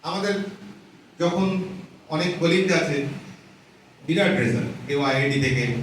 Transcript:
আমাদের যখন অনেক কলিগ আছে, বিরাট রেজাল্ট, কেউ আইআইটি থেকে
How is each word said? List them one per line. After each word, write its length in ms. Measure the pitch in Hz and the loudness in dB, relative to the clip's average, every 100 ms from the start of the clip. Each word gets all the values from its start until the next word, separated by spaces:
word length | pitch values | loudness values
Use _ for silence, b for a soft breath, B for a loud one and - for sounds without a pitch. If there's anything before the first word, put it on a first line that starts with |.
আমাদের 300 | - 190 202 196 - - - - - - - - | -6 -4 -2 -2 -4 -10 -18 -20 -20 -20 -20 -2
যখন 440 | 170 175 190 190 180 - - - - | 0 2 0 0 -4 -10 -16 -20 -8
অনেক 300 | 160 180 165 | -4 -2 0
কলিগ 320 | 165 180 185 | 2 4 4
আছে, 360 | 165 151 139 135 - - - - - - - - - - | 2 2 -2 -4 -8 -14 -20 -20 -20 -20 -20 -20 -16 -2
বিরাট 320 | 170 196 - | 2 4 4
রেজাল্ট, 280 | 117 117 - - - | 2 2 -2 -6 -4
কেউ 160 | 143 | 0
আইআইটি 380 | 143 135 135 139 | 2 2 2 2
থেকে 260 | 131 135 139 - | 2 2 0 -2